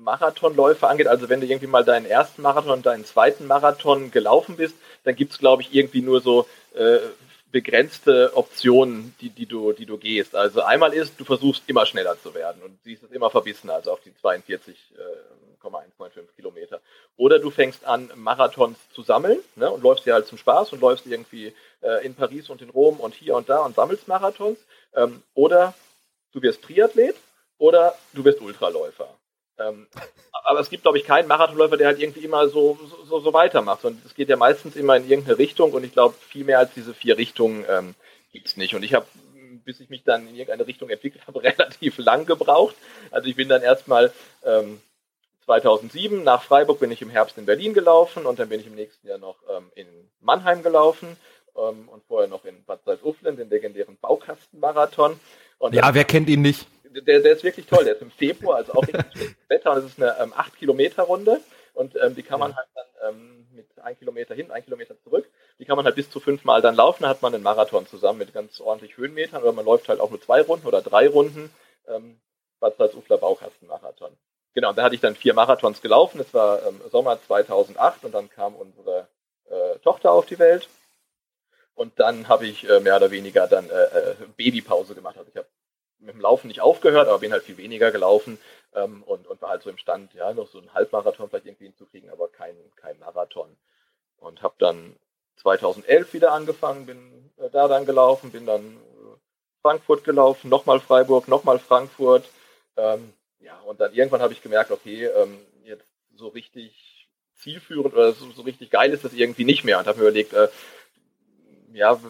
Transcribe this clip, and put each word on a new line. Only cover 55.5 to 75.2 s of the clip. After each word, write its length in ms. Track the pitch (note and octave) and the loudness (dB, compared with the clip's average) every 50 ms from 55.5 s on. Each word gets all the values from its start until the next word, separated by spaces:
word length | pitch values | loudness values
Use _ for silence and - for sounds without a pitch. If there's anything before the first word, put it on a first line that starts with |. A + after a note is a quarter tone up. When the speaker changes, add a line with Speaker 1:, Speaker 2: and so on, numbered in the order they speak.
| _ | _
Speaker 1:
Und 160 | _ - A#2 A#2+ | _ -6 -2 2
Speaker 2:
Ja, 80 | B2 | 2
Speaker 1:
dann 140 | B2 C#3 B2 | 4 4 4
Speaker 2:
wer 100 | C#3+ C#3+ | 2 2
kennt 240 | - - D#3+ D#3 D#3 | 2 2 2 2 2
ihn 140 | D3 C#3+ C#3+ | 2 2 2
nicht? 240 | C#3+ D3 - - - _ _ _ _ _ - - | 2 0 -2 -8 -18 _ _ _ _ _ -2 2
Speaker 1:
Der, 140 | - C#3+ C#3+ | 4 4 6
der 140 | C#3+ D3+ D#3+ | 6 6 4
ist 100 | D#3 - | 4 0
wirklich 220 | F3+ - - - | -4 -6 -6 -4
toll. 180 | - F3+ F3+ D3+ | 2 2 4 4
Der 120 | D#3+ - | 2 0
ist 60 | - | -4
im 100 | - A#2 | -8 -14
Februar, 460 | - - C#3+ C#3 F3 - - F#3 D3 | -8 -4 -4 -4 -4 -2 -2 -2 -2
also 160 | A#2 A2+ - - | -2 -4 -2 0
auch 140 | B2+ C#3 | 0 0
richtig 180 | - - - C3 | 0 -2 -6 -6
Speaker 2:
<laughs> 60 | - - | -6 -10
Speaker 1:
schönes 220 | - C#3+ C3+ - _ _ | -12 -12 -12 -14 _ _
Wetter. 240 | - C3+ E3+ - D#3+ | -2 -2 0 0 0
Und 60 | C#3+ C3+ | 0 0
es 60 | C3+ | -4
ist 160 | C3 B2+ - | -6 -6 -2
eine, 140 | C3 A#2+ A2+ - | -2 -2 -2 -2
ähm, 140 | A#2+ A2+ - | -6 -6 -6
acht 200 | C#3 - - - | -8 -8 -8 -12
Kilometer 460 | _ D#3 C#3 C3 C3+ C#3 E3+ - - F#3 | _ -2 0 2 2 0 0 0 -2 -2
Runde. 380 | E3+ F3+ G3 G3+ G#3+ A#3 G#3+ - _ _ _ _ _ _ | -2 -2 0 0 0 0 0 -2 _ _ _ _ _ _
Und, 220 | F3 - C3+ - C#3 | -8 -8 -6 -4 -2
ähm, 140 | C3 B2 B2+ | -2 -2 -2
die 80 | B2+ B2 | -6 -10
kann 160 | - C#3 D3 | -10 -6 -6
man 120 | C#3+ C#3+ | -6 -6
Speaker 2:
Ja. 60 | C#3 | -6
Speaker 1:
halt 100 | C3 B2+ - _ | -10 -14 -14 _
dann, 400 | B2+ B2 - _ _ A2 G#2+ A2 | -20 -20 -20 _ _ -10 -10 -10
ähm, 320 | A2 A#2 A#2+ B2 A#2+ A#2+ B2 B2+ | -12 -18 _ _ _ _ _ _
mit 120 | A#2 A2 _ _ _ - | -20 _ _ _ _ -16
ein 140 | A#2+ B2 | -16 -16
Kilometer 380 | - B2 B2 A#2+ A#2 A#2+ - A2+ | -14 -14 -12 -12 -12 -12 -12 -14
hin, 160 | B2 D#3+ E3+ | -14 -14 -14
ein 120 | - A2+ - | -14 -16 -16
Kilometer 320 | - A2+ - A#2 - - - _ | -18 -20 -20 -20 -20 -20 -20 _
zurück, 240 | A#2 C3+ G3 C#3+ - _ _ _ _ _ _ | _ -4 -4 -4 -8 _ _ _ _ _ _
die 60 | B2+ | -6
kann 100 | - C#3+ | -4 -4
man 100 | C#3+ C#3 | 0 0
halt 100 | C3 - | 0 -2
bis 140 | C#3+ C#3 - | -2 -6 -10
zu 100 | - C#3+ | -14 -6
fünfmal 420 | - - C#3+ C#3 - B2+ A#2 A2+ | -4 -4 -4 -2 0 2 4 4
dann 140 | A#2 A#2 A#2 | 4 4 4
laufen. 280 | A2+ A#2 D#3 F3 - E3+ | 4 4 4 2 0 -4
Da 60 | C3+ | -4
hat 120 | C3+ - | -2 -2
man 120 | - B2 A#2+ | -4 -4 -4
einen 100 | G#2+ G2+ | -2 -2
Marathon 440 | G2+ G#2+ A2 G#2+ - A2+ G2 F#2 | -2 0 0 0 0 0 -4 -4
zusammen 320 | - - G2 G2+ G2 A2 A2 | -6 -6 -4 -4 -4 -2 -4
mit 140 | G2+ - - | -10 -12 -12
ganz 260 | G#2+ G#2 G#2+ - - | -14 -16 -16 -18 -10
ordentlich 380 | - A2 A2 G#2+ G#2+ G#2 _ | -8 -8 -8 -8 -10 -18 _
Höhenmetern. 440 | - B2 C#3+ D#3 D#3 D#3+ D#3+ D#3+ C#3+ | -14 -12 -12 -10 -10 -10 -10 -8 -4
Oder 100 | A#2+ A#2 | -2 -2
man 140 | A2 A2 G#2+ | -2 -2 0
läuft 240 | A2 A#2 A#2 - - | 0 0 0 0 -2
halt 100 | G#2+ - | -4 -2
auch 100 | G#2+ G#2 | -2 -4
nur 120 | - G2+ | -6 -10
zwei 200 | - - A#2+ C#3 | -2 0 2 2
Runden 260 | D3+ D3 E3 D#3+ D#3 | 2 0 -2 -4 -2
oder 140 | B2 A2 F#2+ | -2 -2 -2
drei 260 | F2+ - G2+ G#2+ B2+ | -2 0 2 4 4
Runden. 420 | C#3+ C#3+ D3 C#3+ D3+ D3 D3+ D3+ D#3 _ _ _ _ _ _ _ | 4 4 2 0 0 -4 -12 -18 -20 _ _ _ _ _ _ _
Ähm, 300 | - A#2 A2 A2+ A#2 A2+ _ _ _ _ _ _ _ _ _ | -14 -14 -14 -14 -18 _ _ _ _ _ _ _ _ _ _
Bad 180 | - G#2+ - | -4 -4 0
Salzufler 400 | - A#2 G#2+ - A#2 - - G#2+ | 0 0 0 0 -6 -4 -2 -2
Baukastenmarathon. 960 | F#2+ - F2+ A#2+ - - - - _ F2+ E2+ D2+ - - - - _ - - - _ _ _ _ _ _ _ _ | 0 0 -2 -4 -4 -8 -14 -20 _ _ -18 -18 -16 -16 -20 -20 _ -20 -20 -20 _ _ _ _ _ _ _ _
Genau, 180 | B2 B2 G#2 G2 | -4 -4 -2 -2
da 100 | G#2+ A#2+ | 0 0
hatte 120 | B2 B2 | 0 0
ich 60 | A2+ | 0
dann 140 | - A2 G#2 | -2 -4 -4
vier 200 | - | 0